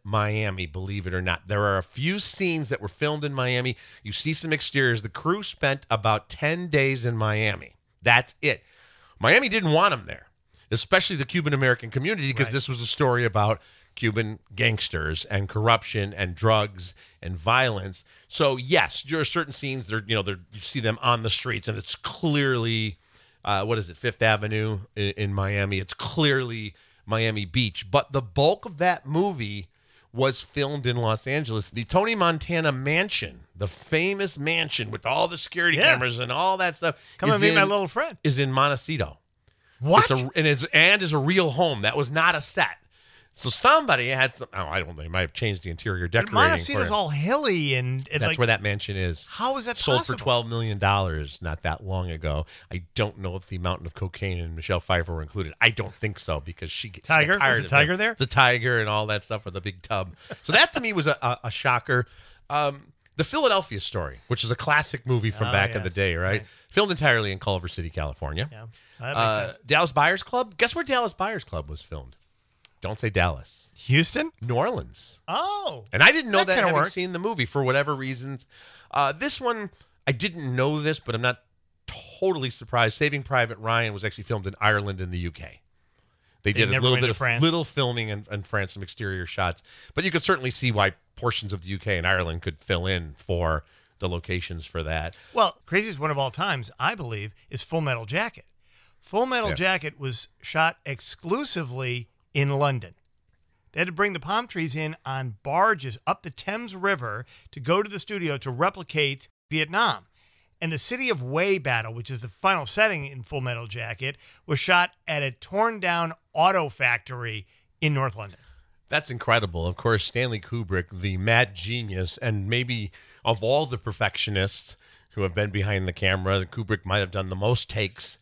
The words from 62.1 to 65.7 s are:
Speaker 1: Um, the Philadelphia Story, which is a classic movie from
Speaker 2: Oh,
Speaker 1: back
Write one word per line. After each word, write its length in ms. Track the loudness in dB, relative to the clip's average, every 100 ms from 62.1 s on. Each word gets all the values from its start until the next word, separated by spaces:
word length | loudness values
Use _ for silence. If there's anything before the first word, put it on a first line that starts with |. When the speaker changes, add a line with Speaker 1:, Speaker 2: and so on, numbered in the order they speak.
| -8 -20 -20 _
Speaker 1:
Um, 380 | 0 0 -2 -14 _ _ -4
the 80 |
Philadelphia 560 | -2 2 4 4 2 -4
Story, 380 | -4 -4 -6 -10 -4
which 160 | -2
is 80 | 0
a 40 | -2
classic 500 | 4 4 4 -4 0
movie 260 | 0 0
from 160 | 0 0
Speaker 2:
Oh, 40 |
Speaker 1:
back 160 | 2 2